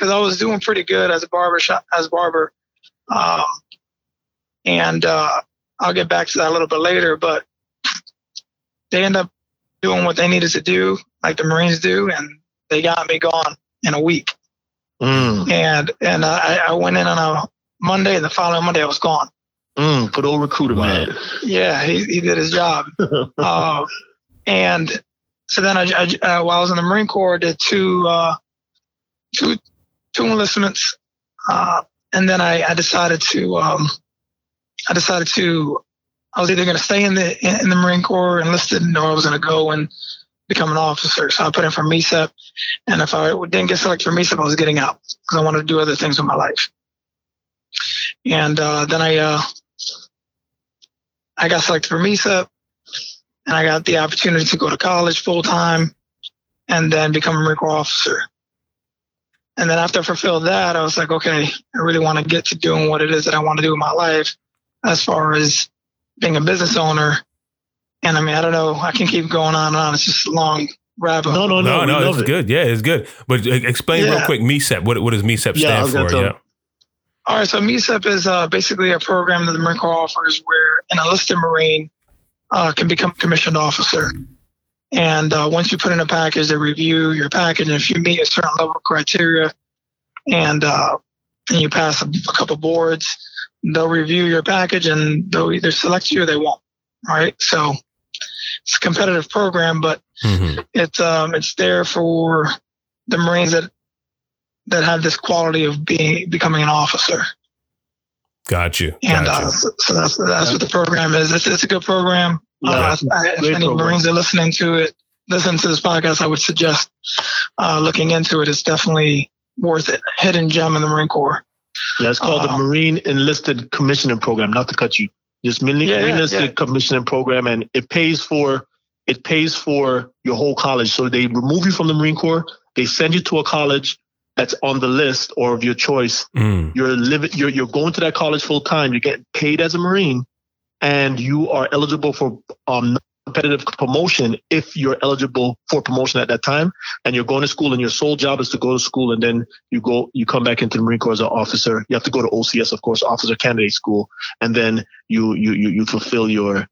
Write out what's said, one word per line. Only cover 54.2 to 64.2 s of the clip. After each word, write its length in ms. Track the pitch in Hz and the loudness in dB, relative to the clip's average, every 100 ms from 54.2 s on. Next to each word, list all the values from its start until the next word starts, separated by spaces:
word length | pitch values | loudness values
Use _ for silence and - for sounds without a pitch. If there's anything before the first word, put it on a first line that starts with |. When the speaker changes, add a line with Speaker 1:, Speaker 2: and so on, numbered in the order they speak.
| 185 165 156 | 0 2 0
Speaker 1:
to 100 | - | 0
go 140 | 151 | -2
to 60 | - | -2
college 440 | 180 175 170 160 | 0 0 0 0
full 220 | - 170 | -2 -2
time 520 | 160 175 170 165 165 - _ _ - - _ _ - | 0 0 2 0 -2 -6 _ _ -20 -20 _ _ -4
and 240 | 170 160 | 0 2
then 200 | 156 156 | 2 2
become 240 | 151 160 160 | 0 0 0
a 40 | |
Marine 160 | 156 156 | 0 0
Corps 200 | 160 156 | 0 -2
officer. 460 | - - - - - _ _ _ _ _ _ _ _ _ _ _ _ - | -2 -2 -2 -4 -6 _ _ _ _ _ _ _ _ _ _ _ _ -4
And 120 | 170 | 0
then 80 | 165 | 2
after 220 | 170 180 | 0 0
I 20 | |
fulfilled 420 | 165 175 185 165 165 | -2 -2 0 0 0
that, 300 | 196 175 170 | 0 0 0
I 60 | |
was 140 | 156 165 | 0 -2
like, 140 | 156 | -2
"Okay, 340 | 160 170 156 147 - - | -2 0 0 -2 -4 -10
I 40 | - | -4
really 200 | 160 165 | 0 2
wanna 220 | 156 156 | 2 0
get 240 | 156 170 - | 0 0 -2
to 80 | 160 | -2
doing 320 | 160 160 151 | 0 2 2
what 140 | 156 | 2
it 80 | 156 | 2
is 120 | 156 160 | 0 2
that 80 | |
I 40 | 156 | 0
wanna 220 | 156 151 | 2 2
do 100 | 156 | 0
in 60 | 151 | 0
my 140 | 151 | 0
life 440 | 160 165 156 | 0 2 0